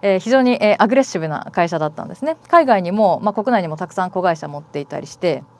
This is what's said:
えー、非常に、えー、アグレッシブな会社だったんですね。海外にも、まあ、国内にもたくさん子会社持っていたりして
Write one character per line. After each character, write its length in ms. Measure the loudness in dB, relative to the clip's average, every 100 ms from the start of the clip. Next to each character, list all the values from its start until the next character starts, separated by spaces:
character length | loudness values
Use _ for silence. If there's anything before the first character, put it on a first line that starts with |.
え 140 | 0 0
ー、 20 |
非 120 | 2
常 120 | 2
に、 160 | 2 2
え 120 | 2
ー、 100 | 4
ア 60 | 4
グ 80 | 2
レ 60 |
ッ 20 |
シ 160 | 0 -2
ブ 80 | -6
な 180 | -6 -6
会 160 | -2 -2
社 100 | 0
だ 80 | -4
っ 60 |
た 100 | -6
ん 60 | -14
で 80 | -8
す 80 |
ね。 120 | -6 -6 2
海 180 | 4 6
外 160 | 2
に 80 | 2
も、 300 | 2 2 2
ま 80 | -2
あ、 20 |
国 200 | -2 0
内 100 | 0
に 60 | 0
も 80 | -6
た 100 | -8
く 60 |
さ 120 | -6
ん 60 | -4
子 100 | 0
会 160 | 0 -2
社 120 | -6
持 100 | -12
っ 40 |
て 160 | -10 -10
い 60 | -8
た 120 | -10
り 80 | -12
し 80 |
て 300 | -4 -2 -2 -8